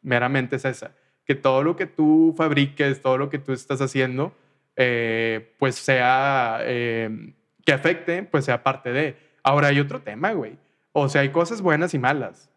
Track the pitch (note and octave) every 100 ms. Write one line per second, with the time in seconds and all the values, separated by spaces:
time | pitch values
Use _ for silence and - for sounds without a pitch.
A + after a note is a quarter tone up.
0 | - B2 B2 C#3 B2+ C3+ C3+ - - _
1 | _ _ _ C#3 C#3 C3 D3 E3+ F#3 -
2 | D#3 D#3 D#3+ D#3+ D#3+ C#3+ C#3 C#3+ C#3+ C#3
3 | C3 B2+ C3+ C#3+ C#3+ C3 - C3+ C3+ C3+
4 | C3 B2+ D#3+ - _ _ _ - B2+ A#2+
5 | A#2 A2+ A2+ A2 A2+ _ C3+ B2 - C3
6 | B2 B2+ C#3 C3+ A#2 A2+ - B2 A#2+ A2+
7 | A2+ A2 A2 - _ _ - C#3 D#3+ F3
8 | - E3+ G3+ D#3 C#3 A#2+ - C3+ B2+ B2+
9 | D3+ - _ _ - C#3+ C#3+ C#3+ C#3+ B3+
10 | - G#2+ F3+ G#3+ A2 A#2 _ _ _ -
11 | C#3 C#3+ C#3 D3 E3+ A3+ F#3 D3+ F3+ D#3
12 | B2+ C#3+ A2 - _